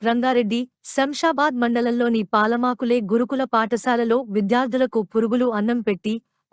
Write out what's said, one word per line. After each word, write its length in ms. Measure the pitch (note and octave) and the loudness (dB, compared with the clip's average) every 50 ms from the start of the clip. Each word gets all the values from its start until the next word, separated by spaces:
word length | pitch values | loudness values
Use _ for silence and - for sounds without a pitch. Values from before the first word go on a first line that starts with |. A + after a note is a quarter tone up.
| G#3+ | -2
రంగారెడ్డి, 640 | A3+ A#3 B3 A#3+ C4 B3+ A#3+ A#3+ G3+ A3 A#3 B3+ B3 _ _ - | -2 0 0 0 0 2 2 0 0 0 -4 -4 -6 _ _ -12
శంషాబాద్ 680 | - - C4+ C4+ C#4 D4 - - E4 D#4 C4 C#4+ D#4 C4 | -6 -2 0 0 0 0 -2 0 0 0 2 0 0 0
మండలంలోని 680 | A#3+ A#3+ A#3 A#3 A#3+ A#3 A#3+ A#3 A#3+ A#3+ A#3+ A#3 A3 G#3 | 0 0 0 0 0 0 0 0 0 0 2 0 0 0
పాలమాకులే 760 | - - G#3+ G#3 G#3+ A#3 A#3+ B3 B3 B3 - C4 A#3 A#3+ B3 | 0 0 2 2 2 2 0 0 -2 -2 -2 0 0 0 0
గురుకుల 420 | G#3+ F3+ G#3+ A#3 B3 A3 C#4 C4 C4+ | 0 0 0 0 0 0 -2 -2 -2
పాఠశాలలో 800 | - - A3+ A3 G#3+ A#3+ A3 - B3+ A#3+ A#3 A#3 A3+ A3+ B3+ | 0 0 0 0 0 -2 -2 0 0 0 0 2 2 0 0
విద్యార్థులకు 800 | C#4 G#3+ G3 G#3+ G3 G3 A#3 B3 C4 B3+ G#3+ B3+ C4 B3 - A3+ | -2 -2 -2 -2 0 2 2 0 0 0 0 0 0 0 0 -2
పురుగులు 520 | G#3 - - A3+ A#3 A3 A3+ B3 B3+ B3 A3 | -4 -2 0 0 0 2 2 0 0 0 0
అన్నం 280 | G#3 G#3 A3+ A#3+ A#3+ | 0 0 0 -2 -2
పెట్టి, 400 | G#3 - G3+ F3 - G#3+ A3 A3+ - _ _ _ _ _ | -2 -2 -4 -2 -2 -4 -4 -6 -8 _ _ _ _ _